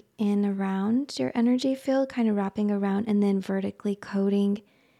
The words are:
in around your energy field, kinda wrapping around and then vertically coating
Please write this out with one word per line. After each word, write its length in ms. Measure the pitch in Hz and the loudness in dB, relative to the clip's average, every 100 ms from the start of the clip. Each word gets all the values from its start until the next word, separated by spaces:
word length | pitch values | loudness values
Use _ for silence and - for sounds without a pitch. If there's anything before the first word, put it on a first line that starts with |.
| - - | -8 -4
in 280 | 208 202 202 | 0 2 0
around 760 | 196 196 190 202 240 285 - | 0 -2 -2 0 0 -2 -4
your 120 | 254 247 | -2 2
energy 400 | 233 254 262 262 | 2 2 0 -2
field, 320 | - 269 269 | 0 0 0
kinda 240 | 254 226 | 0 0
wrapping 400 | 202 196 - 208 | 0 -2 -2 -2
around 380 | 202 196 196 214 | 0 0 0 0
and 120 | 208 | 2
then 200 | 202 196 | 2 2
vertically 540 | 190 196 196 - 208 202 | 0 -2 -4 -6 -6 -6
coating 680 | - 196 196 202 202 202 - _ _ _ | -4 -2 2 2 2 0 -6 _ _ _